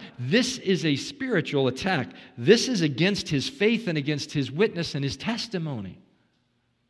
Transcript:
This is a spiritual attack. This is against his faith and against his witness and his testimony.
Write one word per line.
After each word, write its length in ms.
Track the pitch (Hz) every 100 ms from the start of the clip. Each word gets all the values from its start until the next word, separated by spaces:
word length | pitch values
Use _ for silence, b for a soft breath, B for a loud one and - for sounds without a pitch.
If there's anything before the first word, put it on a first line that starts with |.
| B -
This 400 | 123 214 - -
is 260 | 180 180 156
a 100 | 135
spiritual 720 | - - 262 196 127 139 131
attack. 460 | 131 196 175 113 B B -
This 320 | 123 233 240
is 120 | 226
against 460 | 160 127 180 196 -
his 220 | 143 123
faith 400 | - 208 226 -
and 80 | 156
against 340 | 139 147 -
his 180 | 151 123
witness 460 | 143 214 170 165 147
and 80 |
his 140 | 139 -
testimony. 840 | 180 226 - 180 160 123 95 - _ _ _ _ _ _ _ _ _